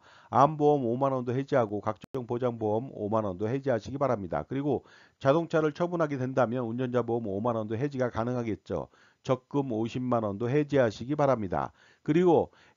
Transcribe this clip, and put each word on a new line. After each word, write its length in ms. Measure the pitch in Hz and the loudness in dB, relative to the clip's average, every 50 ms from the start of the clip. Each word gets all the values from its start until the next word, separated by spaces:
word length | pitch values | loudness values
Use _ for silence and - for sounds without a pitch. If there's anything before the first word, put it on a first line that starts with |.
| _ - - - - - | _ -20 -20 -20 -8 0
암보험 560 | - 113 139 151 156 147 147 147 147 143 127 | 4 4 4 4 4 4 4 4 4 4 2
오만 280 | 113 120 127 139 135 135 | 0 0 0 0 0 0
원도 200 | 127 123 123 117 | -2 -2 -2 -2
해지하고, 480 | 135 139 - 147 131 117 101 104 104 | -2 -2 2 2 2 2 2 0 -4
각종 460 | - 110 110 - - - - 135 120 | -4 -4 -6 -6 -8 -10 -8 -8 -4
보장보험 640 | 110 123 120 127 123 120 113 110 107 104 113 131 135 - | -4 -4 0 0 -2 -2 0 0 0 0 0 -2 -4 -8
오만 300 | - 104 101 110 110 107 | -6 -4 0 0 0 0
원도 240 | 101 90 90 107 110 | 0 -2 -2 -4 -2
해지하시기 480 | 127 139 131 135 120 110 - 120 131 | -2 -2 0 0 0 -2 -2 -4 -6
바랍니다. 460 | 139 143 131 120 104 95 85 80 73 78 | -2 0 0 0 -2 -2 -2 -4 -4 -4
그리고 380 | - 127 135 143 151 123 95 - - - - - _ _ | -4 -4 -4 -2 0 -2 -2 -4 -8 -20 -20 -20 _ _
자동차를 540 | - - 139 143 170 170 156 165 160 156 156 | -2 2 2 2 2 2 0 0 0 0 0
처분하게 460 | 147 - 175 175 180 170 160 147 143 | 0 -2 -4 -2 -2 -2 -2 -2 -2
된다면 480 | 127 127 131 131 131 123 110 120 131 123 | -4 -4 -2 0 2 2 2 0 -2 -4
운전자보험 600 | 113 113 123 131 123 123 123 117 117 117 120 117 | -4 -4 -4 -4 -2 0 0 0 0 -2 -4 -2
오만 300 | 101 95 101 113 123 113 | -4 -4 -2 -2 -2 -2
원도 220 | 113 107 104 113 | -2 -4 -4 -4
해지가 340 | 107 139 147 139 127 127 120 | -4 -4 -4 -2 -2 -2 -2
가능하겠죠. 800 | - 110 117 120 127 123 120 110 98 - _ - 98 78 65 - _ _ _ _ _ _ - | -2 -2 -2 -2 -2 -4 -2 -4 -4 -6 _ -6 -6 -6 -6 -8 _ _ _ _ _ _ -2
적금 480 | - 131 - _ - - 143 139 135 | -2 -2 -2 _ -4 -4 -2 -2 -2
오십만 520 | 110 107 117 113 - 127 127 123 120 117 110 | -2 -4 -4 -4 -4 -4 -2 0 0 0 0
원도 260 | 104 98 101 120 117 | 0 -2 -2 -2 0
해지하시기 640 | 131 151 151 143 143 135 123 110 101 - 117 127 151 | 2 0 0 2 4 4 4 4 2 -2 -6 -4 -2
바랍니다. 560 | 151 143 135 127 113 104 90 85 71 67 - - _ _ _ _ _ | 0 2 2 2 2 0 -2 -2 -2 -4 -4 -8 _ _ _ _ _
그리고 500 | - 147 151 170 185 175 156 117 92 - _ _ - _ _ | -2 2 2 4 6 6 6 6 4 2 _ _ -20 _ _